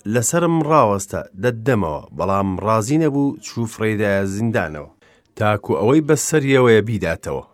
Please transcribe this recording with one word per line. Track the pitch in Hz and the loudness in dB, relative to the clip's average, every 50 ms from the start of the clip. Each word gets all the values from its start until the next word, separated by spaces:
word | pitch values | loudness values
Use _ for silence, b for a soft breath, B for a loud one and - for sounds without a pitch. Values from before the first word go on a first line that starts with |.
| - 101 110 | -6 -2 -2
«لەسرم | 123 113 - - 170 175 170 165 165 156 147 | 0 0 0 0 0 0 2 0 0 0 2
ڕاوەستە، | 160 151 123 107 101 98 95 - - 87 73 - - 95 | 4 4 4 4 2 0 -4 -6 -8 -8 -8 -10 -8 -4
دەدەمەوە.» | 95 123 123 113 110 135 127 104 90 80 76 69 - 82 - | -4 -2 -2 -2 -2 0 0 0 0 -2 -4 -8 -10 -10 -8
بەڵام | 71 87 95 98 98 98 98 95 90 92 | -4 -2 0 0 0 0 -2 -2 -2 -2
ڕازی | 107 110 110 104 113 151 160 | 0 0 0 0 0 0 0
نەبوو، | 160 151 135 143 143 143 - - - | 0 0 0 0 -2 -2 -4 -6 -12
چوو | - - 120 117 113 | -10 -8 -6 -6 -6
فڕێدایە | - - 110 110 110 104 107 101 98 98 98 98 95 | -6 -4 -4 -2 0 0 0 0 0 0 0 -2 -4
زیندانەوە، | 101 113 117 110 117 90 78 78 76 71 76 _ _ b b b b b b - | -4 -2 -2 -2 -2 -2 -4 -8 -12 -14 -16 _ _ b b b b b b -6
تاکو | - 107 107 107 101 - - 101 73 | -2 0 0 0 0 -2 -2 -2 0
ئەوەی | 98 113 139 160 156 147 | 2 2 4 2 2 2
بەسەریەوەیە | 156 143 - - 156 151 135 135 135 131 127 120 113 110 101 113 | 0 0 0 0 0 0 2 4 4 4 6 6 6 4 4 2
بیداتەوە. | 117 98 87 82 82 - - 82 71 65 - _ | -2 -2 -2 -4 -4 -4 -6 -8 -8 -8 -10 _